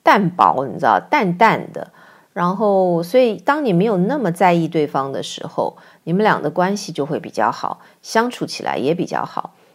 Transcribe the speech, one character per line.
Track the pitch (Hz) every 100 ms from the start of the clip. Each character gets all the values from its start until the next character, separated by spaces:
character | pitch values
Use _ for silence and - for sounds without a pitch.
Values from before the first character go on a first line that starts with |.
淡 | - 214 180
薄， | - 92 76 135
你 | -
知 | 123
道， | 92
淡 | - - 180 175
淡 | 226 135 -
的。 | - - _ - _ _
然 | 196 175 196
后， | 214 190 180 170
所 | 170 254
以 | 240 180
当 | 285 302
你 | 254
没 | 170 226
有 | 185
那 | 196 294
么 | 185
在 | 170 185
意 | 170 160
对 | 165 143
方 | 139 135
的 | 120
时 | - - -
候， | - - - - _ 160
你 |
们 | 185
俩 | 214 120
的 | 151
关 | 180 185 202
系 | -
就 | 165 143
会 | 120
比 | -
较 | - 110
好， | - - - - _
相 | - 226 247
处 | - 156
起 | -
来 | 67 69
也 | 131 175
比 | -
较 | 60
好。 | - - - _ _